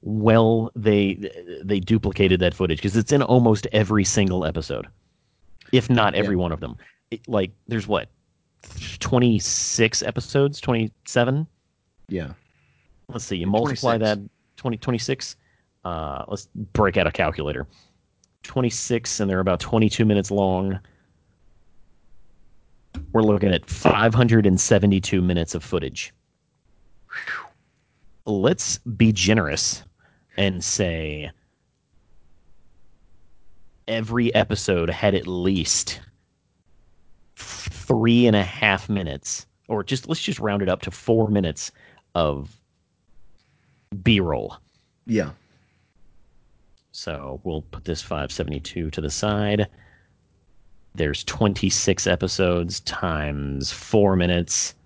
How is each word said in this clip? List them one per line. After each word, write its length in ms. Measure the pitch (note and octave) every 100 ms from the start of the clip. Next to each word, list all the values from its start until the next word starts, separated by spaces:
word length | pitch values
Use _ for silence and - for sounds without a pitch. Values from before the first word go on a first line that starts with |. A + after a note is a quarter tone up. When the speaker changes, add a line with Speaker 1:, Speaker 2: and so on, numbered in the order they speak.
Speaker 1:
well 680 | - G#2+ G#2+ A2+ A2+ A2+ A2+ -
they, 560 | G#2+ G#2 G2 F2+ G2+ - F2 D#2
they 160 | F#2 G2+
duplicated 640 | F#2 A2 G2+ F#2 G2 F2+
that 120 | F2+
footage, 280 | - F2 D#2
'cause 160 | G2+ G2
it's 160 | G#2+
in 80 | C#3+
almost 440 | C3+ B2+ A#2+ G#2+ -
every 320 | G#2+ G2 G#2+
single 400 | F#2 - F#2+ F2+
episode, 440 | D#2+ E2 D#2+ B1+ - _ _ _ _ _ _ - -
if 180 | B2+ A#2
not 260 | A#2+ G#2+ F#2+
every 200 | G2+ F#2
Speaker 2:
Yeah. 60 |
Speaker 1:
one 100 | F2
of 80 | D#2
them. 180 | D2 A1+ - _ _
It, 140 | A2+ -
like, 220 | A2 F#2+ - -
there's 200 | A2+ G2+
what, 220 | G2+ G#1+ _ _ _ _ _ - - - -
twenty-six 1040 | - B2+ B2 G#2+ - - - A2+ A2+ -
episodes, 560 | - A#2+ - C#3+ C#3+ C#3+
twenty-seven? 880 | - A#2+ A2 _ - - A#2+ C3+ D#3+ _ _ _ _ _ -
Speaker 2:
Yeah. 240 | F#2+ D2 - _ _ _ _ _ _ _
Speaker 1:
Let's 160 | A#2+
see, 140 | - F#2
you 80 | F2
Speaker 2:
Twenty-six. 380 | G#2 B2+ B2
Speaker 1:
multiply 140 | B2+ A#2
that, 220 | A2 G#2 G2+ _ _ -
twenty, 180 | B2+ A2+
twenty-six. 580 | - A#2+ A#2 C3 - - _ _ _ _ F2+
Uh, 400 | E2 D#2 C2+ -
let's 200 | G2+ - - G2+
break 240 | - G#2 G2+
out 100 | D#2+
a 40 |
calculator. 560 | - D#2+ D2+ D2 C#2 C2+ _ _ _ _ _ _ _
Twenty-six, 760 | - - B2+ - - A#2+ A#2 -
and 100 | G2+
they're 100 | F#2
about 200 | F#2+ F2
twenty-two 460 | - A2+ G#2+ - A2
minutes 240 | G2+ F#2
long. 480 | G2+ G2 F#2 G2 F#2+ _ _ _ _ _ _ _ _ _ - - _ _ - - - - - _ _ _ - -
We're 80 | A2
looking 320 | G#2+ G2+ G2+
at 160 | F2+ -
five 440 | - - - A2+
hundred 320 | A2+ A#2+ A2+ G#2
and 140 | F#2
seventy-two 640 | - G#2 G2+ G2 - G2
minutes 340 | F2+ F2 E2 E2+
of 80 |
footage. 500 | - F2+ C#2 - - _ _ _ _ _ _ _ _ - _ - - - - _ _ _ _ _ - - -
Let's 520 | G#2 G#2 - - -
be 320 | - G#2+ A2+
generous 720 | G#2 F2+ A2 D#2 - - - - _ _ _ _ -
and 240 | G2 F#2
say 640 | - - F#2 E2 D#2 D2+ D2 - _ _ _ _ _ _ _ - - - _ - - _ - - _ - - - - - - _ -
every 460 | A2+ A2 A#2 A#2
episode 560 | A2 G2+ G#2+ - F2+ E2
had 260 | E2+ G#2+ F#2+
at 120 | E2+
least 720 | F2+ F2+ F#2+ D#2 - - - - _ _ _ _ _ _ _ _ _ _ - _ _
three 920 | - - - - - A#2 A2+ A#2 A#2+
and 80 | G#2+
a 80 |
half 460 | F2 - G#2+ G2 -
minutes, 560 | G2+ F2 C2+ - - - _ -
or 160 | A2
just, 240 | G2 C3 -
let's 140 | E3
just 180 | - -
round 220 | G#2+ G2+
it 80 | F#2+
up 120 | F#2
to 100 | -
four 360 | - - A2+ A2
minutes 420 | G#2 F2+ D2+ - _ - _ _ F2
of 400 | D#2+ C#2+ D2 - _ _ _ _ _ - - - _ _ _ _ _ G2+
B-roll. 540 | F#2 G#2 F2+ C#2 G1+ - _ _ _ _ -
Speaker 2:
Yeah. 260 | A2 D2+ - _ _ _ _ _ _ - - _ _ _ _ _ _ _
Speaker 1:
So 480 | - - D2+ C2+ C2+
we'll 180 | F#2+ D#2
put 240 | - - -
this 160 | D#2+
five 300 | - D#2+ C#2
seventy-two 580 | - E2+ C#2+ C#2+ - D#2+
to 80 | -
the 80 | D2+
side. 580 | - G#2 G#2 G#2 G#2 G#2 _ - _ _ _ _ _ _ _ - - - -
There's 280 | D#2 C#2+
twenty-six 840 | - - G#2+ G2 G2 - - F#2 -
episodes 720 | F2 F#2 - F#2 F2 F2 F#2+
times 920 | - - F#2 D#2 D2 D2 C#2 C#2 C2+
four 440 | - - A2 G2+ F#2
minutes. 600 | F2 F2 E2+ - - -